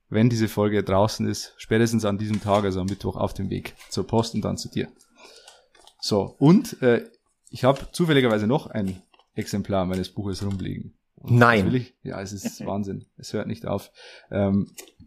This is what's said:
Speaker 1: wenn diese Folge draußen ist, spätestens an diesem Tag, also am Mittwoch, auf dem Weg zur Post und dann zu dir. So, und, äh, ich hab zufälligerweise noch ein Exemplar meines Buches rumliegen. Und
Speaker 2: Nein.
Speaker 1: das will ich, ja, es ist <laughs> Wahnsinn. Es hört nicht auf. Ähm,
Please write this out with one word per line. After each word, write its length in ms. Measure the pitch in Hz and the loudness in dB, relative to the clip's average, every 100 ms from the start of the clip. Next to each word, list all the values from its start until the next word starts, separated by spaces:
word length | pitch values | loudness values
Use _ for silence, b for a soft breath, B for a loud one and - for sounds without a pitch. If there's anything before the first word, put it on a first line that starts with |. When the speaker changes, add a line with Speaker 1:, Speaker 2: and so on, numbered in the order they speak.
| _ | _
Speaker 1:
wenn 220 | 110 120 | 2 2
diese 180 | 113 107 | 4 0
Folge 340 | - 104 104 | 0 0 0
draußen 460 | 95 95 107 - 107 | 2 2 2 0 -4
ist, 260 | 101 - - | -4 -10 -16
spätestens 480 | - 110 117 113 107 | 0 2 4 2 0
an 100 | 98 | -2
diesem 260 | 107 107 | -2 -2
Tag, 220 | 104 101 | 2 2
also 160 | 98 92 | 2 -2
am 60 | 92 | -2
Mittwoch, 300 | 98 92 - | -4 -6 -4
auf 180 | 101 | -4
dem 160 | - 95 | -4 -6
Weg 240 | 95 - - - | -6 -8 -16 -8
zur 160 | - - | -6 0
Post 280 | 113 110 | 0 0
und 60 | 110 | -4
dann 140 | 95 92 | -4 -6
zu 140 | - | -6
dir. 180 | - - _ _ b b b b b b b - _ | -8 -8 _ _ b b b b b b b -20 _
So, 340 | - 104 95 - | -2 -2 -2 4
und, 420 | 143 214 - - | 6 6 4 0
äh, 240 | 123 117 - _ _ _ _ | 2 2 0 _ _ _ _
ich 140 | - | 0
hab 300 | 127 139 - | 0 0 -4
zufälligerweise 520 | - 170 143 123 107 104 | -2 2 4 4 2 2
noch 220 | 143 - | 0 -2
ein 340 | 110 98 92 - _ _ | -6 -6 -8 -16 _ _
Exemplar 500 | - 104 107 95 98 | -10 -6 -6 -2 -2
meines 240 | 92 92 90 | 0 -2 -6
Buches 340 | - 101 90 | -8 -8 -6
rumliegen. 500 | 101 98 92 98 - - _ _ | -6 -6 -6 -8 -12 -18 _ _
Und 200 | - 120 | 2 6
Speaker 2:
Nein. 280 | 117 113 | 6 6
Speaker 1:
das 80 | 98 | 2
will 80 | 127 | 0
ich, 120 | 110 _ | -4 _
ja, 200 | 98 92 | -12 -10
es 100 | 98 | -10
ist 320 | 101 233 - 98 | -10 -10 -8 -6
<laughs> 0 | |
Wahnsinn. 380 | 101 101 101 - - | -6 -6 -8 -12 -20
Es 160 | - | -8
hört 140 | 107 107 | -8 -6
nicht 180 | 110 92 | -8 -6
auf. 240 | 101 - b b b b | -6 -8 b b b b
Ähm, 420 | 101 98 139 - - - _ | -2 2 2 -2 -10 -20 _